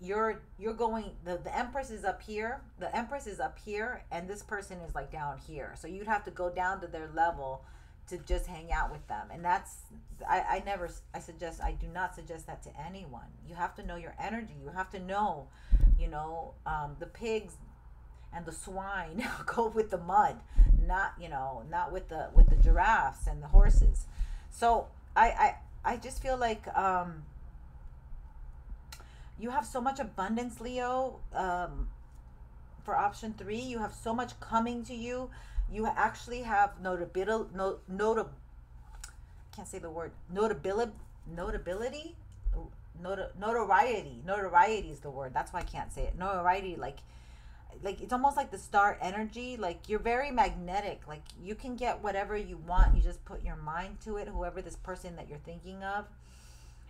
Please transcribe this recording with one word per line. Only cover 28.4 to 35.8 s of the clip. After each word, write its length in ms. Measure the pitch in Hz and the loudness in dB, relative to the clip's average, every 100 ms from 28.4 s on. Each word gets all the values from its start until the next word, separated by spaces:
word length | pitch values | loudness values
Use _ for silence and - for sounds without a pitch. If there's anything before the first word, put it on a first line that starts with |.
| - - - - - - - - - - | -14 -14 -12 -12 -12 -16 -16 -16 -16 -10
you 100 | 220 | -2
have 160 | 269 - | -2 -2
so 160 | - | 0
much 180 | 254 269 | 0 0
abundance, 600 | 220 - 190 226 247 - | -4 -2 0 0 -2 -6
Leo. 580 | 233 247 247 254 262 - - | -4 -2 0 0 0 -4 -6
Um, 560 | 151 185 180 170 143 - - - - - - - - - - - | -2 0 0 -2 -4 -6 -6 -16 -18 -18 -18 -18 -18 -18 -12 -2
for 100 | - | 2
option 380 | 202 - 226 214 | 2 0 -8 -8
three, 240 | 190 220 | -6 -6
you 200 | 254 233 | -4 -4
have 140 | 208 | -4
so 200 | - 226 | -4 -2
much 260 | 233 240 - | -2 -2 -8
coming 460 | - 226 233 240 226 | 0 2 2 -2 -6
to 80 | |
you. 380 | 240 233 247 254 - - - - | -8 -6 -4 -6 -10 -4 -2 -2
You 160 | 208 | 0